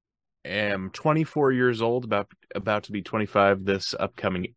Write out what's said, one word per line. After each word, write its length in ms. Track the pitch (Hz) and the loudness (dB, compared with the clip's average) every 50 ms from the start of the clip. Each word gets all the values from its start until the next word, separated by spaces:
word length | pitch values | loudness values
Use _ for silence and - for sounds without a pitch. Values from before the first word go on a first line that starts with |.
| _ _ _ _ _ _ _ _ _ | _ _ _ _ _ _ _ _ _
am 480 | 73 92 104 107 104 101 95 95 95 | -6 -2 -2 0 0 -2 -4 -4 -8
twenty-four 600 | - - - 156 151 160 160 - - 151 143 131 131 | -10 -2 0 2 2 2 0 -2 0 2 2 2 4
years 280 | 123 127 123 120 110 | 4 2 2 2 2
old, 240 | 113 117 120 127 123 | 0 0 0 -2 -2
about, 220 | 113 107 101 101 - - _ _ _ - | 0 -2 -2 -2 -4 -12 _ _ _ -10
about 300 | - 95 110 107 104 - | -6 -2 0 -2 -2 -2
to 80 | - | -4
be 100 | 107 101 | -8 -8
twenty-five 640 | 90 - - 110 107 - - 104 101 98 98 95 95 | -6 -4 -2 -2 -2 2 4 6 6 6 4 4 2
this 300 | 98 98 95 - - - - | 0 0 0 -2 -6 -4 -4
upcoming 540 | - - - - - 98 92 87 90 - - | -4 -4 -4 -4 -4 -2 -2 -2 -4 -6 -4